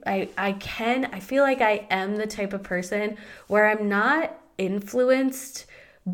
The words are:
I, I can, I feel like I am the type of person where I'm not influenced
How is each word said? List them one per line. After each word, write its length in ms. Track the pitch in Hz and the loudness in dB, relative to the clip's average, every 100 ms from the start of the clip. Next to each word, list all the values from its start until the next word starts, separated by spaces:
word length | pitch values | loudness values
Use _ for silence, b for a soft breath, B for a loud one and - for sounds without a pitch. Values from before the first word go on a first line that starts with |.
| - | -4
I, 240 | 196 - - | -2 -2 -2
I 140 | 196 | -2
can, 540 | 196 - - 226 254 262 | -2 -6 -4 0 0 -2
I 140 | 190 | -6
feel 220 | 190 269 | -2 2
like 180 | 277 262 | 4 4
I 280 | 226 208 - | 4 2 0
am 280 | 190 190 208 | -2 -2 -4
the 100 | 214 | -4
type 260 | 214 196 | -4 -4
of 80 | 196 | -6
person 560 | 196 180 180 208 208 208 B B B | -4 -4 -2 -2 -4 -6 B B B
where 200 | 208 214 | 4 4
I'm 220 | 214 208 | 4 0
not 480 | 202 226 302 330 - _ - | 2 2 2 0 -8 _ -6
influenced 1040 | 190 202 202 247 254 262 269 262 - - - B B B - | -4 -4 -4 0 4 4 2 -2 -12 -14 -16 B B B -8